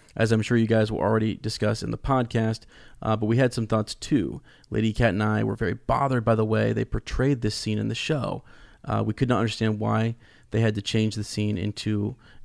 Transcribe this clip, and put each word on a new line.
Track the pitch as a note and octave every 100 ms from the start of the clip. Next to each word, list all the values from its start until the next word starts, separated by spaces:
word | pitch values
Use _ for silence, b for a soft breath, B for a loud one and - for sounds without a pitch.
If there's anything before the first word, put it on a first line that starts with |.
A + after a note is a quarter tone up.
| b -
As | A2+
I'm | A2
sure | G#2 A#2+
you | A2
guys | A2 G#2+
will | A2
already | F#2 A2 A2 -
discuss | A2 - G#2+ A2+
in | A2+
the | A#2
podcast, | - C3 A#2+ A#2 A2 A2+ - B B B
uh, | A2
but | A2 A2
we | A#2
had | B2+
some | A#2+ A2
thoughts | A2 G#2+
too. | - - C#3+ C#2+ - b b _
Lady | A2 A2
Cat | G#2+ A#2
and | F#2
I | G#2+ G#2+
were | G#2+
very | G#2 G#2+
bothered | A2 - B2 C#3 B2+
by | A2+
the | A2
way | A2 A2 A2
they | A2
portrayed | A2 A#2+ - - C3 C3
this | A#2+
scene | - A2+ G#2+
in | A2
the |
show. | A2+ - D3 G2 - B B B B
Uh, | - G#2+ G#2+
we |
could | G#2+ B2+
not | A#2
understand | A2+ - A2 G#2+
why | A2 A2 A2+ A#2 b b -
they | A2
had | A2+
to | G#2+
change | - A2+ A2
the | G#2+
scene | G#2 - G#2 G#2
into | G#2 - G#2+ G#2+ G#2 B2 b b